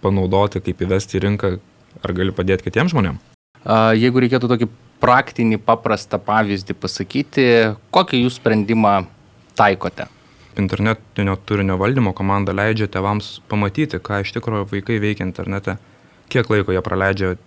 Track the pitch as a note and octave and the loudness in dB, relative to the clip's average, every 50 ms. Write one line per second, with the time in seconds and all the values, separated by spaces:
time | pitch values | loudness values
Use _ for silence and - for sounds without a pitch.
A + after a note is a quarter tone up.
0 | - G2+ G2 G2 F#2+ F#2 F#2+ F#2+ G2+ G#2 - F#2+ - - F2+ - F#2 F#2 F#2+ F#2+ | 0 2 2 2 0 2 2 2 2 2 0 -4 -6 -6 -4 -4 -2 0 0 -2
1 | F#2+ - - F#2+ F#2 G2+ G2+ G2+ - G2 F2+ F#2 - _ _ _ _ _ _ - | -2 -2 -4 -2 0 0 -2 0 -2 -4 -4 -4 -10 _ _ _ _ _ _ -12
2 | - G2 F#2 F2+ F#2+ F#2+ F2+ - F2+ F#2 F#2+ F#2 - - - - - F3+ E3 C#3+ | -8 -6 -2 -2 -2 -2 -2 -2 0 0 0 0 0 -2 0 0 0 2 2 0
3 | G2+ E2+ C#2 - _ _ _ _ _ _ _ _ _ - A2+ A2 A2 A2 A2 A2 | 0 0 -2 -6 _ _ _ _ _ _ _ _ _ 2 2 4 4 4 4 4
4 | A2+ B2+ B2 B2+ B2 A#2+ B2+ B2+ B2 A#2 B2 A2+ A#2+ G#2+ - _ _ _ _ _ | 4 4 4 4 2 2 2 0 2 0 0 0 0 -4 -4 _ _ _ _ _
5 | - A#2+ B2 C3 C3+ - - - A#2+ A2+ A2 G#2 G#2+ - A2+ A2+ - A#2 A2 G2+ | 2 4 4 4 2 0 -4 0 0 0 0 0 2 0 0 0 2 -2 -2 -2
6 | - - - G2 - - G#2 A2 A2 G2+ G2+ G2 G2 G#2 G2 - - G2 - - | -2 -4 -6 -6 -2 0 2 2 2 2 0 -4 -4 -8 -10 -8 -8 -8 -6 -6
7 | G2 - - C3 C#3+ - - - C3 B2 A#2+ A#2 A2+ A2 G#2 - - _ - F3+ | -8 -6 -4 -4 -4 -2 0 2 4 6 6 6 4 2 0 -6 -10 _ 2 2
8 | F#3 - - B2+ A#2+ B2+ B2 - - A#2 A2 G#2+ G#2 G2 A#2 A2+ A2 G#2 G2+ G2 | 2 2 0 0 0 0 -2 0 0 2 2 2 2 0 0 2 4 4 2 2
9 | F#2+ - - _ - - _ _ _ _ _ - A2+ G#2 G2 F#2 - F2+ - - | 0 -4 -12 _ -20 -20 _ _ _ _ _ 2 4 4 4 2 -4 -8 -8 -8
10 | - - _ _ _ _ _ - - - - - G2+ F#2 - G2+ G#2 A2 A2 - | -14 -14 _ _ _ _ _ -20 -20 -16 -6 -4 -2 -2 0 0 0 0 0 -2
11 | - - _ - G#2 G2 F#2+ F#2+ - - G#2+ G2+ G2 F#2+ F#2+ F#2 F#2+ G#2+ C3+ C3+ | -6 -12 _ -4 -2 -2 -2 -4 -4 -4 -2 0 0 0 0 0 0 0 2 2
12 | B2 G2 F#2 - G2 G2 G2 G2+ G2+ F#2+ F#2+ G2 G2+ A2 A2 A2 G#2+ G2 - G2 | 0 0 -2 -2 -2 -2 0 0 0 -2 -2 -2 0 0 0 -2 -4 -4 -4 -2
13 | F#2+ G2+ G#2 G#2 - - - - _ _ - G#2+ G#2 G2+ G2+ - D#3 D3 - - | -2 -2 -2 -2 -6 -8 -16 -18 _ _ -4 -2 -2 -2 -2 -4 -4 -4 -4 -8
14 | - - G#2 G2+ G2 - - B2 A2+ - A2 G#2 G2+ G2+ G#2 G2+ F#2+ - A#2 A2 | -6 -4 -4 -4 -4 -4 -8 -8 -6 -4 -4 -4 -4 -6 -6 -8 -6 -4 -4 -2
15 | G#2 G#2 G#2 G2+ G2 F#2 F2+ - - F#2 G2 G2 G2 - F#2 - _ _ _ _ | -2 -2 -4 -4 -6 -8 -8 -8 -8 -8 -8 -6 -6 -6 -8 -8 _ _ _ _
16 | _ _ _ _ _ _ - C3 A2+ - A2 G#2 F#2+ - F#2 F#2 F2+ - F#2+ F#2 | _ _ _ _ _ _ -2 -2 0 2 2 0 2 2 0 -2 -2 -2 -2 0
17 | F#2+ G2 G2 F#2+ G2 F#2 F#2 - _ | 2 2 2 0 -2 -4 -4 -4 _